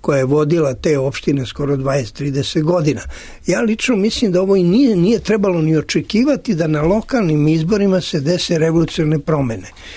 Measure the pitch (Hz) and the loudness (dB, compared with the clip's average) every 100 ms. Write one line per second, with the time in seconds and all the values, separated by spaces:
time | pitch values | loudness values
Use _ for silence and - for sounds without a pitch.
0 | - 143 131 147 151 170 147 120 170 143 | -2 0 2 2 2 2 0 -2 0 0
1 | 135 - - 139 123 - 143 139 135 139 | -2 -4 -2 -2 -2 -6 -4 -2 -2 -2
2 | 120 - 143 139 131 170 151 180 151 120 | -4 -6 -6 -4 -2 -2 0 0 0 -2
3 | - - - - - 190 233 220 - 226 | -6 -14 -16 -10 -4 0 0 -2 0 0
4 | 208 - 208 180 190 196 175 208 277 196 | 0 0 0 2 2 2 4 4 4 4
5 | 175 233 - 220 196 175 156 160 - - | 2 2 0 0 2 0 2 0 0 -2
6 | - 208 269 269 - 170 165 151 156 208 | 0 0 2 0 0 -2 0 0 2 0
7 | - 254 185 151 151 160 160 208 202 185 | 0 0 2 2 2 2 2 2 2 0
8 | - 165 139 180 - 170 160 165 160 - | 0 -2 -2 -2 0 0 2 2 0 0
9 | 156 156 147 151 131 107 92 - - | 0 0 0 -2 -2 -4 -10 -18 -20